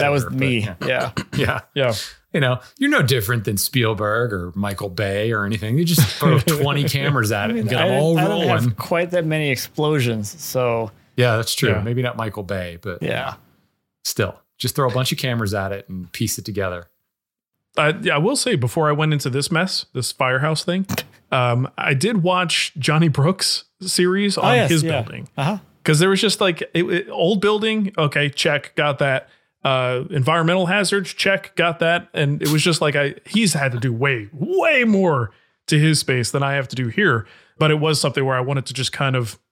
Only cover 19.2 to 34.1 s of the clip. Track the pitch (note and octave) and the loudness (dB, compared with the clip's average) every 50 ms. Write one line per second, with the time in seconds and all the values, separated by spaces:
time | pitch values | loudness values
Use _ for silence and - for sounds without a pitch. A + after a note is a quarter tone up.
19.2 | - C#3 B2 C#3 C#3 - E3 D#3+ F#3 F#3+ - - - - - B2+ B2 - - - | -2 -2 -2 -2 -2 0 0 0 0 0 -2 -6 -8 -8 -6 -6 -6 -4 -2 -2
20.2 | C3+ B2+ B2+ C3+ C#3+ D#3 D#3+ D3+ - - F3 F#3+ F#3+ - - - - - - - | 0 0 0 0 0 0 -2 -2 -2 -2 -2 -2 -2 -4 -4 -6 -8 -10 -14 -20
21.2 | _ - C#3 C3 B2 A#2+ A#2 A#2+ C3 - - - - D#3+ D3 C3 D#3 A3 A#3+ G3 | _ -2 0 0 2 2 2 0 0 -2 -4 -4 -2 0 0 0 0 0 0 2
22.2 | E3 F3+ F3+ F3+ F3+ D#3+ - - - - - D#3 B2+ - D3+ D#3 E3 D#3+ B2+ - | 2 2 2 2 2 0 0 -2 -4 -4 -6 -4 0 2 2 4 4 4 4 2
23.2 | C3+ E3 F#3+ - - - - - - _ _ - F#3 F#3 - - F3 F3+ F#3 G3 | 2 2 2 0 -2 -4 -4 -4 -8 _ _ -12 -8 -4 0 2 2 2 2 2
24.2 | G3+ G3+ F#3+ - - G3+ B3 A#3+ G3+ C#3 E3+ D#3+ C#3+ D#3+ D#3 C3 G#2+ - - A#2+ | 0 0 0 0 2 4 4 4 4 4 2 2 2 0 0 -2 -4 -6 -8 -14
25.2 | - - - - C3+ E3 G#3+ F#3+ - _ _ _ - - D#3 D3 F3+ G3 G3 F#3 | -16 -12 -6 -4 -2 -2 -2 -4 -8 _ _ _ 0 2 4 6 6 4 4 4
26.2 | A3+ G#3 G3 - G#3 F#3 E3+ - - - - E3+ F3+ - F3+ F3 - - - - | 2 2 2 2 2 0 0 -2 -4 -4 -2 -2 0 0 0 -2 -4 -4 -2 0
27.2 | F3 F3 A3+ F#3+ G3 G3+ G#3+ G#3 G#3+ A3 A3 A3 G3+ F#3+ - - D#3 C#3+ - D3 | 2 2 2 2 2 2 0 2 0 0 0 0 -2 -2 0 0 0 0 2 0
28.2 | D3 C#3+ C3+ - - D#3+ D3 C#3+ - - - - D3 D3 C#3 - D3 C#3 C3 C3+ | 0 -2 -2 0 0 0 0 0 -4 -4 -2 0 0 0 2 0 0 0 0 -2
29.2 | - - _ _ _ _ _ _ - C#3+ C3 B2+ B2+ B2 B2+ B2 - - - C#3 | -4 -8 _ _ _ _ _ _ 0 0 2 2 0 0 -2 -4 -4 -4 -2 -2
30.2 | B2 D#3 D#3+ E3+ D#3+ E3 F3+ F#3+ F3+ E3 F#3+ G#3 G3 - G3+ G3+ F#3 - - - | 0 2 2 2 2 2 2 2 2 2 0 0 0 0 0 -2 -2 -4 -4 -2
31.2 | - G3 G3 F#3+ F#3+ - - - E3 F3 D#3+ E3+ E3+ E3 E3+ F3 - - - - | 0 0 0 0 -2 -4 -2 0 0 0 0 0 0 2 0 0 -2 -4 -4 0
32.2 | D3 C#3 D3 D3 - D3+ D3+ D#3 D3 F#3 D#3+ - D#3+ D3+ D3 D3 C#3+ C#3 - - | 0 0 0 0 0 0 2 2 2 2 2 2 2 2 2 2 0 -2 -4 -8
33.2 | - - - A3 A3+ F3+ - D3+ C#3 C3 B2 A#2+ A2 C3 A2+ A2+ C3+ C#3 | -8 -2 0 2 2 2 2 0 -2 -2 -2 -2 -2 -2 -2 0 0 0